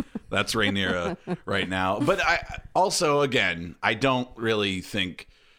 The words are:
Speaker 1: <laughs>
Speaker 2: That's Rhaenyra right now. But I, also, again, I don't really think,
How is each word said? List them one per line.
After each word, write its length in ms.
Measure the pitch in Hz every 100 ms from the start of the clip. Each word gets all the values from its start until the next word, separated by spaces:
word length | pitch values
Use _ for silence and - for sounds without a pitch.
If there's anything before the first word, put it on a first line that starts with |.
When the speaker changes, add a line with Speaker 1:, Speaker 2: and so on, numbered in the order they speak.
| -
Speaker 1:
<laughs> 240 | - -
Speaker 2:
That's 240 | 101 101 113
Rhaenyra 600 | 101 98 92 90 87 95 - 180 -
right 240 | 98 92
now. 300 | 95 95 104
But 200 | 143 190
I, 380 | 160 170 - - - 165
also, 460 | 190 - 160 143
again, 540 | 143 123 95 85 85 -
I 120 | 104
don't 340 | 110 135 127 123 -
really 460 | 113 107 101 95
think, 460 | - 104 92 80 - _ -